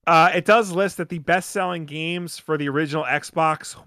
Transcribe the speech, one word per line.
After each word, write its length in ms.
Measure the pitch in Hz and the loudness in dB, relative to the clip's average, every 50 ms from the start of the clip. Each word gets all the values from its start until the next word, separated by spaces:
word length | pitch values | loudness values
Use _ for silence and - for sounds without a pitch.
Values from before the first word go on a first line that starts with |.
| _ | _
Uh, 280 | - 170 165 160 185 - | 4 6 6 6 6 4
it 100 | 180 156 | 2 4
does 280 | - 214 240 220 190 | 4 4 4 4 2
list 240 | 170 180 196 185 - | 0 -2 -2 -2 -2
that 140 | - 175 - | -6 -8 -6
the 100 | 180 165 | -8 -6
best-selling 640 | 139 - 170 190 175 - - 202 185 180 180 170 160 | 0 0 0 0 0 -4 -4 -4 -2 -2 -4 -6 -8
games 520 | 143 147 156 160 165 175 180 175 165 - - | -10 -10 -8 -6 -6 -6 -6 -8 -10 -12 -14
for 180 | - - 156 147 | -4 -4 -2 -2
the 100 | 147 143 | -2 0
original 360 | 135 147 160 143 143 156 143 | 0 0 -2 0 -2 -4 -2
Xbox 720 | 123 131 147 - - - 165 160 156 156 - - - - - - | 0 -2 -2 -2 -4 -2 0 2 2 0 -2 -6 -14 -18 -14 -4